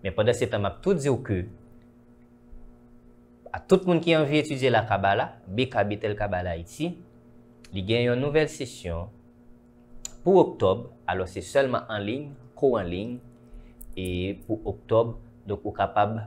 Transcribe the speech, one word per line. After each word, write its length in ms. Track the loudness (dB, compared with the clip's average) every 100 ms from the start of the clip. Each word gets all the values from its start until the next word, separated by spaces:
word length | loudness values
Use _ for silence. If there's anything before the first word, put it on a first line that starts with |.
Men 120 | -4 2
pandan 200 | 2 2
se 120 | 0
tan 140 | 0
m 60 | -2
ap 100 | -2
tou 120 | 0 2
di 140 | 2
w 80 | 0 0
ke 160 | -2 -2 -12 -20 -20 -20 _ -20 -20 -20 -20 -20 -18 -18 -20 -20 -20 -20 -20 -20 -20 -12
a 80 | -12
tout 240 | 4 4 6
moun 140 | 2
ki 120 | 4 4
anvi 260 | 4 2
etidye 280 | 0 0 4
lakabala 580 | 4 2 2 2 2 0 -6 -8
beka 360 | -2 -2 0 0
betèlkabala 680 | 0 -4 -2 -2 -2 -4 -6
Ayiti, 340 | -10 -6 -6 -6 -16 -20 -20 -20 -20 -20 -10
li 120 | -8 0
gen 180 | 2 2
yon 100 | 2
nouvèl 300 | 2 2 0
sesyon 560 | -4 -10 -8 -6 -6 -8 -16 -20 -20 -20 -20 -20 -20 -20 -16 -16 -4
pou 180 | 4 6
oktòb. 480 | 6 2 0 0 -4 -12 -6
Alò, 200 | -4 -4
se 100 | -8
sèlman 420 | 0 2 2 0 -4
anliny 400 | -6 -4 -6 -8 -16 -20 0
ko 160 | 2 2
anliny 360 | -2 -4 -6 -10 -14 -20 -20 -20 -20 -20 -14 -8 -4 -2 -4 -6
pou 160 | -6 -6 -6
oktòb. 500 | -10 2 2 2 -4 -14 -20 -8
Donk 160 | -6
ou 80 | -6
kapab 460 | -2 0 2 0 0